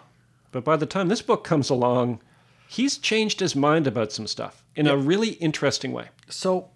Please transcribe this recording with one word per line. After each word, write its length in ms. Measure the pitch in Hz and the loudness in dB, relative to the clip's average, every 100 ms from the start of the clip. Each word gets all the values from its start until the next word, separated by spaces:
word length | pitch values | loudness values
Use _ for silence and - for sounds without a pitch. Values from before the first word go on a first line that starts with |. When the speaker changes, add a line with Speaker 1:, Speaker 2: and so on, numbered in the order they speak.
| - _ _ _ _ | -12 _ _ _ _
Speaker 1:
But 140 | 127 | -6
by 120 | 135 156 | 0 0
the 100 | 156 | 0
time 220 | 190 180 | -2 0
this 140 | 233 | -2
book 220 | - 208 | 0 -2
comes 240 | - 156 131 | 2 0 2
along, 500 | 127 123 123 120 110 _ _ _ _ - | 2 2 2 0 -2 _ _ _ _ -12
he's 280 | - 269 - | -2 -2 0
changed 420 | - 220 214 - | -2 0 0 0
his 140 | 180 | -2
mind 320 | 139 147 160 139 | 2 2 4 2
about 240 | 113 107 | 0 -4
some 140 | - 107 | -4 -8
stuff 380 | - 107 - _ | -8 -10 -14 _
in 120 | - 147 | 0 2
a 100 | 139 | 4
Speaker 2:
Yeah. 60 | 139 | 2
Speaker 1:
really 240 | 196 226 | 2 0
interesting 600 | - 165 - 139 - 131 | -2 -2 0 -2 -2 -6
way. 160 | 120 117 _ - | -8 -10 _ -16
Speaker 2:
So, 400 | - 190 185 180 | -6 -2 -2 -4